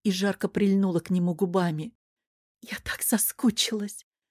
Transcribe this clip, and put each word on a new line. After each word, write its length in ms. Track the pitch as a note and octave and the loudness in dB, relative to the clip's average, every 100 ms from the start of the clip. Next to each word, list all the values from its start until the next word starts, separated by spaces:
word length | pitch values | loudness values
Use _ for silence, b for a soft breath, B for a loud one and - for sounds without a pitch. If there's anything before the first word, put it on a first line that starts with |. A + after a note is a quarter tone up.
и 80 | G#3 | -2
жарко 360 | F#3 G3+ - G3 | 0 0 0 -2
прильнула 520 | - G3+ G3 G3 E3+ | 2 2 4 4 0
к 100 | - | 0
нему 260 | F3+ F3 E3 | 0 0 0
губами. 580 | F#3 F#3 F3 D#3 D#3+ - _ _ _ _ _ _ | 0 2 0 0 -6 -12 _ _ _ _ _ _
«Я 160 | - G#3 | -14 -10
так 200 | - - | -8 -6
соскучилась!» — 1040 | - G#3+ - - B3 G#3+ - G#3+ G3+ - - _ _ | 0 0 0 0 0 2 0 -2 -6 -10 -20 _ _